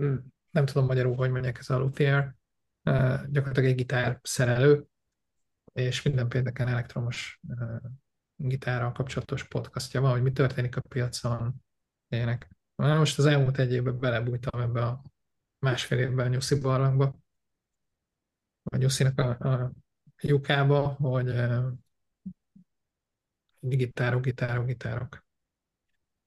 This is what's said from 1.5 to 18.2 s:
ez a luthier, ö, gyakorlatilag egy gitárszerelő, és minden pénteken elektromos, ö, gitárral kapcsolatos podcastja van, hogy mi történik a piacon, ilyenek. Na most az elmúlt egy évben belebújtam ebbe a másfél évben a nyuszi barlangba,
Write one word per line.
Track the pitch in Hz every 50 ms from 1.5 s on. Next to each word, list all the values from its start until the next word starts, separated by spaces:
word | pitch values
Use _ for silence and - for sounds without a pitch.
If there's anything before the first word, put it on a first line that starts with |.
| 120 -
ez | - -
a | 135 127
luthier, | 135 135 135 - 147 139 139 143 139 139 - _ _ _ _ _ _ _ _ _ -
ö, | - 139 135 135 127 - - - 139
gyakorlatilag | 143 143 135 135 131 135 131 131
egy | 127
gitárszerelő, | 127 123 - 123 123 123 123 123 - - - - - 131 120 120 120 131 147 147 143 - - _ _ _ _ _ _ _ _ _ _ _ _ _ _ _ _ -
és | 123 127 127 127 -
minden | - 147 139 127 120 120
pénteken | 123 127 127 123 120 - 123 123
elektromos, | 123 120 120 - - 131 120 120 123 - - - - - - 165
ö, | 127 117 117 117 117 117 - 120 127 - _ _ _ _ _ _ _
gitárral | - 151 127 131 131 - 123 123 123 120 120
kapcsolatos | - - - - - - - - - - - -
podcastja | - - 117 - - - - - - 127
van, | 135 135
hogy | 123 123
mi | 123 135
történik | 127 - 139 123 - - 123 120 -
a | -
piacon, | - - - 139 123 120 - - - 117 120 117 117 120 135 - - _ _ _ _ _ _ _ _ _
ilyenek. | 120 113 120 123 127 120 - - - _ _ _ _
Na | - 135 143 151 160
most | 156 147 - -
az | 139
elmúlt | 151 147 143 135 127 135 -
egy | 131 123 127
évben | 123 123 127 123 123
belebújtam | 131 127 117 110 113 123 123 120 - 127 - 123
ebbe | 120 117 117 117 120
a | 117 123 135 - - - _ _ _ _ _ _ _ _ _
másfél | - 135 127 - - - 135 123
évben | 123 127 127 127 123
a | 123
nyuszi | 127 123 135 - 147 135
barlangba, | 131 135 131 131 135 135 131 135 139 139 139 - _ _ _ _ _ _ _ _ _ _ _ _ _ _ _ _ _ _ _ _